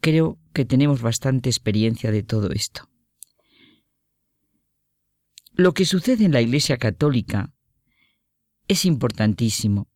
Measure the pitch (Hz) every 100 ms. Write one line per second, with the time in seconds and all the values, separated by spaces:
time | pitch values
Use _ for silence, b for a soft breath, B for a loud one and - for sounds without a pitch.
0 | 160 156 160 - _ - 131 131 147 139
1 | 117 113 135 131 127 120 - 104 110 113
2 | 110 107 101 110 98 - - - - _
3 | _ _ - _ b b b b b _
4 | _ _ _ _ _ _ _ _ _ _
5 | _ _ _ - _ - 180 - 185 185
6 | 202 254 208 139 117 135 - 131 113 -
7 | 151 127 104 104 - _ _ _ _ _
8 | _ _ _ _ _ _ _ 190 185 147
9 | 120 113 107 101 117 - 107 101 101